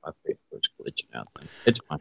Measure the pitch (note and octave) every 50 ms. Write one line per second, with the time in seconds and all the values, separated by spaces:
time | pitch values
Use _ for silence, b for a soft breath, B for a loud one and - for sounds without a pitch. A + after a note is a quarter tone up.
0 | - - - _ _ - - - _ _ - - - - _ _ - - - -
1 | - _ - A#1 - - _ - - D#2+ - - - A#2+ A2+ - - _ D#2 D2+